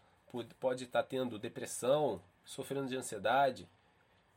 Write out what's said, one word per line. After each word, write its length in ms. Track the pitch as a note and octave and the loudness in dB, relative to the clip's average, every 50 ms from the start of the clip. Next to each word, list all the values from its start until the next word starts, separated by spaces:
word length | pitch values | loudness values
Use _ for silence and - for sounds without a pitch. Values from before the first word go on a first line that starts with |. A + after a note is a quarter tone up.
| _ _ _ _ _ - | _ _ _ _ _ -10
pode, 240 | - A#2+ A#2 A#2 - | -8 -8 -8 -8 -6
pode 320 | _ - B2+ B2+ B2+ B2+ | _ 0 0 0 -2 -2
tá 160 | - - A#2+ | 0 2 2
tendo 360 | - - C3 C3 B2+ A#2+ G#2+ G2+ | 2 2 0 -2 0 -2 -4 -6
depressão, 840 | A#2 A2+ - B2+ B2 - - - A#2 B2 C#3+ D3+ D3+ B2 G2 F2 - _ _ _ _ | -8 -8 -8 -8 -8 -8 -6 0 2 4 4 4 4 2 0 -4 -8 _ _ _ _
sofrendo 440 | - - - C3 - C#3 C#3 C#3 B2+ | -14 -12 -10 -8 -6 -4 -4 -4 -4
de 80 | B2+ | -4
ansiedade. 720 | C3 A#2 - A2+ G2+ F#2+ C3+ C3 C3+ C#3+ C3+ A2+ G2 - - _ _ _ _ _ _ _ _ _ _ _ _ _ | -6 -6 -6 -6 -2 2 4 6 6 6 4 2 -2 -8 -18 _ _ _ _ _ _ _ _ _ _ _ _ _